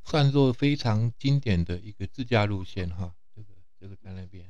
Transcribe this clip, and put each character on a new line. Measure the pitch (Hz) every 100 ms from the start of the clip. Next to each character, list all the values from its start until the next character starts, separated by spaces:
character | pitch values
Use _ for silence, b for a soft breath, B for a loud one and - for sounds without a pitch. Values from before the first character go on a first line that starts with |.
算 | - 156 139
作 | 139 135
非 | 117 143 143
常 | 117 107 117 -
经 | 135 143
典 | 127 90
的 | 85 87
一 | 107
个 | - 95
自 | -
驾 | 123 117 104
路 | 98
线 | 92 98 87
哈， | 87 87 - -
这 | -
个， | 107 95 - -
这 | 98
个 | 98
在 | 92
那 | 92 90
边。 | 92